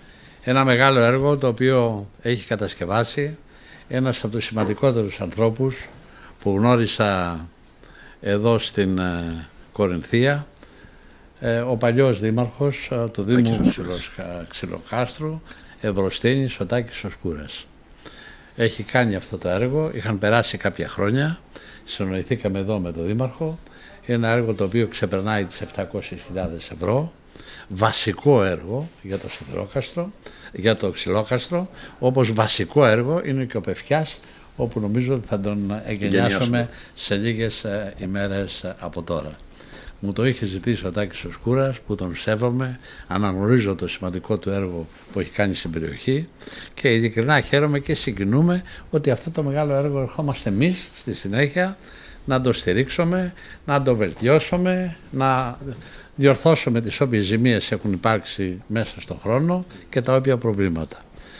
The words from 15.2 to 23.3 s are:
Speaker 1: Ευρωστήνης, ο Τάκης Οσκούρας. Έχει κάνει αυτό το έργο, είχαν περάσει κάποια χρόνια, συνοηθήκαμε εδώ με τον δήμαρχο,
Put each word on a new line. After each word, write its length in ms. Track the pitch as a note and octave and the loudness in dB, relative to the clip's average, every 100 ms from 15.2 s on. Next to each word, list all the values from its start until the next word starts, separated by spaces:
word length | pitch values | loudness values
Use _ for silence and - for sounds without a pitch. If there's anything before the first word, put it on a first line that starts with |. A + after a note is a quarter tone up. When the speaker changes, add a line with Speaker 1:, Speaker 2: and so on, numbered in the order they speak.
| D#3 D#3+ - - - - | -8 -8 -12 -20 -20 -6
Speaker 1:
Ευρωστήνης, 800 | G#2+ G2 F#2+ - A#2 C3+ C3 - | -2 0 0 2 2 2 0 -4
ο 60 | F2+ | -2
Τάκης 380 | B2 A2+ - | -2 -2 -8
Οσκούρας. 600 | G2 - F#2 D2+ D2 - - - - - - - - - - - | -10 -6 -6 -6 -8 -14 -16 -20 -20 -20 -20 -20 -20 -20 -16 -2
Έχει 260 | A2+ - | 0 0
κάνει 320 | G2+ B2+ A#2 | 0 2 2
αυτό 240 | G2 - F#2 | 0 -6 -6
το 100 | F2+ | -2
έργο, 420 | F#2 B2 D3 D#3 | 0 0 0 -2
είχαν 240 | A#2 G2+ G2+ | -4 -4 0
περάσει 380 | G#2 A#2 - - | 4 4 2 -2
κάποια 320 | G2+ - E2 | -2 -2 -6
χρόνια, 500 | - G2+ C3 D3+ E3+ - - - - | -2 0 2 0 -4 -12 -20 -20 -20
συνοηθήκαμε 760 | - - G2 F#2 - A2 G#2 F#2+ | -12 -6 -2 -2 -2 -2 0 -2
εδώ 200 | F#2+ G#2 | -2 -2
με 140 | F2 | -2
τον 140 | D#2+ F2 | -4 -2
δήμαρχο, 520 | A2 B2+ | 0 -2